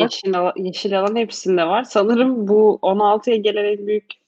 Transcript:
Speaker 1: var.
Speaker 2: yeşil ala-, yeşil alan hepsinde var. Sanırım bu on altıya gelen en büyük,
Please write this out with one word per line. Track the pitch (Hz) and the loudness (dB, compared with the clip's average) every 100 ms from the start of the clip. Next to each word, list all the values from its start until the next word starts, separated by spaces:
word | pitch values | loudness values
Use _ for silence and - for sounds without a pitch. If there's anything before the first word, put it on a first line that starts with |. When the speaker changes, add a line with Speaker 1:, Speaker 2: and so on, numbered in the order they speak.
Speaker 1:
var. | |
Speaker 2:
yeşil | 165 - 190 185 | -2 -2 -4 -2
ala-, | 180 - | -2 -4
yeşil | 185 170 208 190 | -6 -6 -4 -2
alan | 202 226 | 0 -2
hepsinde | 220 - - 180 | -4 -6 -2 0
var. | 165 208 | 2 -2
Sanırım | 254 214 202 233 254 247 202 | 0 0 2 2 2 0 2
bu | 214 214 - | 4 4 2
on | 185 196 | 0 2
altıya | 208 214 247 226 | 2 2 0 0
gelen | 208 208 | 0 0
en | 208 208 202 | -2 -2 -2
büyük, | 214 - - | -4 -4 -16